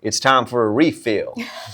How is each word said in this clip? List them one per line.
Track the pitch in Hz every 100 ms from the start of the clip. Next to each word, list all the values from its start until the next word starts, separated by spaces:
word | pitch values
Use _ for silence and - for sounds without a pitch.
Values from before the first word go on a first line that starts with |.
it's | 107 104
time | 139 131 117
for | 123 110
a |
refill. | 107 160 - - 104 - - 233 - -